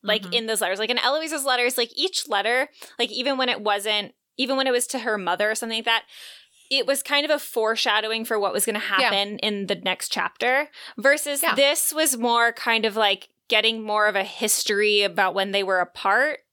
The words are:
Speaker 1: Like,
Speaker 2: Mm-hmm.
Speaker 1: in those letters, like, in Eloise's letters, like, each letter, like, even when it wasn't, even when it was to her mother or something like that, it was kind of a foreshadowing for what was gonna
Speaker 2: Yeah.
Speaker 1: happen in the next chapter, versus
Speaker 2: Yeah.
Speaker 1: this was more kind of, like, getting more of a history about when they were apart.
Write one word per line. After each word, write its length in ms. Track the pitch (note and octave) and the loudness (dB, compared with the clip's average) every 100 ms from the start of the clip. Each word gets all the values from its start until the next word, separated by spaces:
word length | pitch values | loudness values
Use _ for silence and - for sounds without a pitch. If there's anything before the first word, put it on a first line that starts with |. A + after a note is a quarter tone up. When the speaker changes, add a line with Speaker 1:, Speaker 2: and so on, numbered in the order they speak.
Speaker 1:
Like, 180 | - G#3+ | 0 -2
Speaker 2:
Mm-hmm. 100 | F#3+ | 0
Speaker 1:
in 120 | A#3+ A3+ | -4 -2
those 160 | A3 | -2
letters, 160 | F#3 G3 | -2 -2
like, 100 | A3 | -2
in 80 | A#3+ | 0
Eloise's 460 | - D4 D#4+ D4+ C4+ | 0 0 -2 -4 0
letters, 320 | B3 B3 B3 | 2 2 0
like, 140 | A#3 - | -4 -2
each 320 | E4+ - - | -4 -4 -2
letter, 420 | G3+ G3+ B3 C#4+ _ - - | -2 2 0 0 _ -20 -6
like, 120 | A#3 | -4
even 260 | G#3+ B3+ C4+ | -2 -2 -2
when 120 | B3+ | -2
it 120 | A#3+ | -2
wasn't, 520 | G#3+ G3+ G3+ G#3 G3+ _ _ - | 0 -2 0 -2 -4 _ _ -6
even 180 | C4 C4+ | -2 0
when 120 | C4 | 2
it 40 | |
was 140 | B3 B3 | 0 0
to 120 | C4 | -4
her 180 | A3+ G#3+ | -2 -2
mother 320 | F#3 - G#3 | -2 0 0
or 60 | G#3+ | -2
something 240 | A3+ A3+ | -4 -4
like 60 | A3+ | 0
that, 180 | A3+ - - - - _ _ _ | 0 0 -20 -20 -20 _ _ _
it 160 | C4+ B3+ | -2 0
was 160 | C#4 | -2
kind 200 | - C#4+ D4 | 0 0 2
of 60 | |
a 60 | D4 | -2
foreshadowing 840 | - - A3 A3 A#3+ G#3+ A3 A3+ A3+ | -2 -2 0 0 2 0 0 -4 -2
for 140 | A3 | 0
what 120 | G3+ | 0
was 140 | - G3+ | 0 -2
gonna 140 | G#3 | -4
Speaker 2:
Yeah. 180 | - G3 | -2 2
Speaker 1:
happen 340 | B3 G3+ G3+ G#3 | 2 2 -2 -4
in 280 | G#3+ G3+ G3 | -4 -4 -4
the 80 | F#3+ | -4
next 360 | F#3 - - | -2 -4 -4
chapter, 580 | - F3+ _ A#3+ C4 D4 - - - | -4 -6 _ 0 0 -2 -10 -18 -2
versus 440 | A#3 D4 D4 C#4+ | 2 2 0 -2
Speaker 2:
Yeah. 100 | E4 - | 0 4
Speaker 1:
this 380 | C#4 D#4 - | 2 2 -2
was 240 | D4+ D#4 C4 | 0 0 0
more 340 | A#3 A#3 A#3 | 2 4 2
kind 340 | A#3 - A3+ A3 | 0 0 2 0
of, 100 | G#3 | 2
like, 320 | G#3 G3 - _ _ | 2 2 -6 _ _
getting 360 | A3 A3 A3+ | 2 2 0
more 240 | G#3+ G#3 G#3 | -2 2 4
of 80 | G3 | 2
a 80 | |
history 800 | F#3+ - A3 - - G3+ G#3 G#3 | -2 -4 -2 0 0 2 4 4
about 320 | G3+ E3+ F#3+ F3+ | 2 2 0 2
when 160 | G3 | 0
they 120 | G3 | 0
were 160 | F#3+ F#3 | 2 2
apart. 600 | F3 - G3 G#3 C#4+ - _ | 0 -2 2 4 2 -2 _